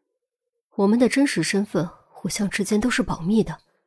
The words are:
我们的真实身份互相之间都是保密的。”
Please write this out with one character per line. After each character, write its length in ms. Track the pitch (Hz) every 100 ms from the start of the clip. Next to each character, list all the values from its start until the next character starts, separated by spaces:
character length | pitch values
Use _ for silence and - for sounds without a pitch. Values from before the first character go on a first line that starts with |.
| _ _ _ _ _ _ _ -
我 100 | 202
们 140 | 233
的 100 | 240
真 160 | 269 285
实 160 | -
身 240 | 160 196 208
份 240 | 180 170 - _
互 220 | - 175
相 180 | - 196
之 160 | -
间 160 | 190 208
都 80 | 247
是 140 | -
保 180 | - 170
密 220 | 165 214
的。” 180 | 160 156 _ _